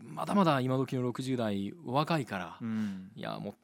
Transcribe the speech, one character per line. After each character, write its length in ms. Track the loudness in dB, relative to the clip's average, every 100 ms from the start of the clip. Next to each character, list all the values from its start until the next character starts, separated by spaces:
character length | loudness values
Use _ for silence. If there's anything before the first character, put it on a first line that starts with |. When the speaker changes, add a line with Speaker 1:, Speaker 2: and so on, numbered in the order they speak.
Speaker 1:
ま 240 | -12 -6 2
だ 80 | 6
ま 80 |
だ 180 | 6 6
今 160 | 4 2
時 180 | 2 0
の 60 |
六 220 | 0 -2
十 140 | -2 0
代 360 | 0 0 -2 -6 -2
お 60 |
若 260 | 0 2 0
い 80 | 0
か 100 | -4
ら、 200 | -6 -6
Speaker 2:
う 40 | -4
ん。 440 | -2 -2 -4 -10 -10
Speaker 1:
い 60 |
や、 180 | -8 -6
も 100 | -8
っ 60 | -10